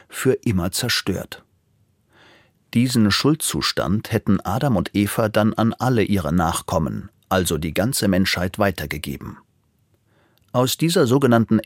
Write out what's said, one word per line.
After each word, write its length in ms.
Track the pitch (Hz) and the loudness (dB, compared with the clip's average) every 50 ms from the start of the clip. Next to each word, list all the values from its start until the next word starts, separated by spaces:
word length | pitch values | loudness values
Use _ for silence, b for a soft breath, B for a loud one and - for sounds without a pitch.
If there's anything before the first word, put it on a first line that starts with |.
| B B | B B
für 240 | - - - 131 123 | -12 -2 0 0 0
immer 400 | - - 123 98 90 85 92 - | 0 0 -2 -2 0 -2 -2 -4
zerstört. 680 | - - 117 - - - - 90 - - - - - - _ _ _ _ _ _ _ _ _ _ _ _ b b b b b b b b b b b _ _ - | -4 -4 -2 -4 -4 -2 -4 -4 -4 -6 -10 -14 -18 -20 _ _ _ _ _ _ _ _ _ _ _ _ b b b b b b b b b b b _ _ 0
Diesen 360 | 117 123 127 123 117 107 101 | 0 0 2 2 4 4 4
Schuldzustand 1000 | 98 - - 135 160 - - - - 73 - - - - 57 73 98 113 - - 113 | 2 2 2 2 2 2 -2 -4 -4 -2 -2 -2 -2 -2 -2 0 -2 -2 -2 -2 -2
hätten 280 | 110 - - 98 - | -2 0 0 0 0
Adam 360 | - 95 98 123 147 143 113 | 0 -4 -4 -2 0 0 0
und 180 | 90 - - - | 0 -2 -2 0
Eva 360 | 101 101 101 - - 113 107 | 0 0 0 0 0 -2 0
dann 240 | 107 110 107 110 - | 2 2 2 2 2
an 180 | - 110 113 - | 0 0 0 0
alle 300 | - 117 131 127 113 98 | 0 0 0 2 2 2
ihre 320 | - 101 95 80 73 82 | 2 0 0 0 0 0
Nachkommen, 760 | 90 82 80 80 - - - - 82 78 64 53 52 50 - - _ _ _ | 2 2 0 0 -2 -4 -2 -2 -2 -2 -2 -6 -8 -12 -14 -18 _ _ _
also 260 | 92 95 90 85 85 | 0 0 0 0 -2
die 160 | 76 80 82 76 | -4 -4 -4 -2
ganze 360 | - 92 127 135 - 110 101 | -2 -2 -2 -2 0 0 2
Menschheit, 500 | 92 95 95 - - 90 87 92 - - | 2 2 2 0 0 -2 -4 -4 -2 0
weitergegeben. 800 | 104 98 87 - 76 73 76 76 - 71 69 - - - - - _ _ _ _ _ _ _ _ _ _ _ _ _ _ _ _ _ _ _ _ _ _ - | 0 0 0 -2 -8 -8 -8 -10 -8 -8 -10 -10 -10 -14 -16 -16 _ _ _ _ _ _ _ _ _ _ _ _ _ _ _ _ _ _ _ _ _ _ -2
Aus 260 | 123 127 127 - - | 0 0 0 0 -2
dieser 280 | 151 165 175 196 147 | -2 0 2 2 4
sogenannten 540 | 110 123 143 139 123 120 117 110 - 110 104 - | 4 4 4 4 6 6 4 4 4 2 0 0